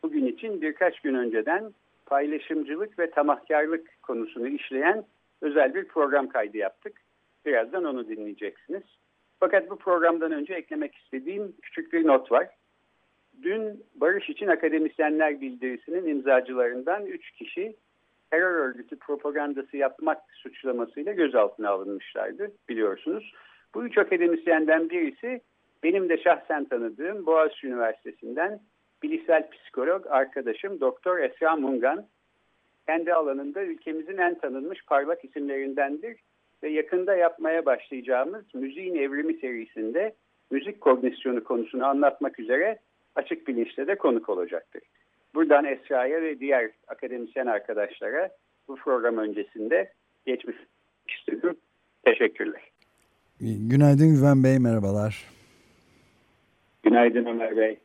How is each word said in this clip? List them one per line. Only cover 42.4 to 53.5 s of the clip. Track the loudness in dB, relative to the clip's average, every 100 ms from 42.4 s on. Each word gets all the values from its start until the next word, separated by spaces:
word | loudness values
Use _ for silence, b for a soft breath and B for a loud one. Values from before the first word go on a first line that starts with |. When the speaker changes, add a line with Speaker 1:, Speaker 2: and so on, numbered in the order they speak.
| 0 2 2 -2 _ _ _ -6
Speaker 1:
Açık | -6 -8 -4
Bilinç'te | -4 -4 -4 -4
de | 0
konuk | 2 0 -2
olacaktır. | -4 -4 -6 -10 -20 _ _ _ _ _ 0
Buradan | 6 6 4
Esra'ya | -4 -2 0 0 0
ve | -2 -4
diğer | 0 2 0 _ _
akademisyen | -12 -8 -8 -6 -4 -2
arkadaşlara | -2 -2 -4 -4 -6 -6 -4 -4 -8 _ _ -18
bu | -8
program | 0 2 2 0
öncesinde | -2 -4 -8 -8 0 0 0 _ _ _ -6
geçmiş | -4 -6 -14 -18 _ _ _ -14
istiyorum. | -10 -8 -2 -2 -4 _ _ _ _
Teşekkürler. | 4 4 2 0 -6 -6 -18 _ _ _ _ _ _ _
Speaker 2:
Günaydın | -6